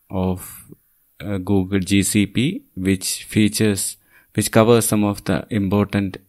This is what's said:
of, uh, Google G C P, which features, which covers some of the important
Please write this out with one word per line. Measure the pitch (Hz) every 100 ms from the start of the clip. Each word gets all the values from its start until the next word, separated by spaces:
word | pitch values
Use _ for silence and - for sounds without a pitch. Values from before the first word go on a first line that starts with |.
| -
of, | 98 92 92 - - - - _ _ _ -
uh, | 95 98
Google | 92 101 92 98
G | 87 101
C | 92 104 98
P, | - 131 220 - -
which | 92 95 - -
features, | - 107 104 104 107 98 - - _ _ _
which | - 104
covers | 117 110 117
some | 107 110
of | 104 101
the | - 92 -
important | 110 98 101 101 101 98 -